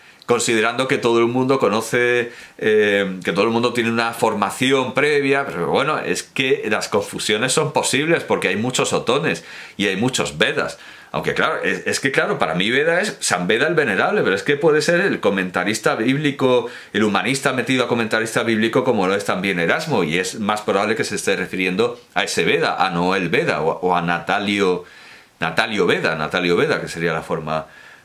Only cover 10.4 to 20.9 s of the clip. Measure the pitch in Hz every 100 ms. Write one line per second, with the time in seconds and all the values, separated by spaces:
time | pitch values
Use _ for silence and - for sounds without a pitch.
10.4 | 117 151 73 - - - - - - -
11.4 | 180 160 92 92 98 101 135 156 185 196
12.4 | 85 82 101 131 160 175 214 - - 90
13.4 | 90 113 160 175 131 95 147 202 104 95
14.4 | - 143 165 151 147 175 190 117 104 98
15.4 | 92 90 90 110 156 123 113 139 151 135
16.4 | 131 123 117 - - 104 107 98 104 135
17.4 | 143 127 117 131 120 120 110 113 113 131
18.4 | 117 110 113 131 123 110 92 101 - 95
19.4 | 98 87 85 147 165 117 80 85 92 120
20.4 | 104 107 - 98 107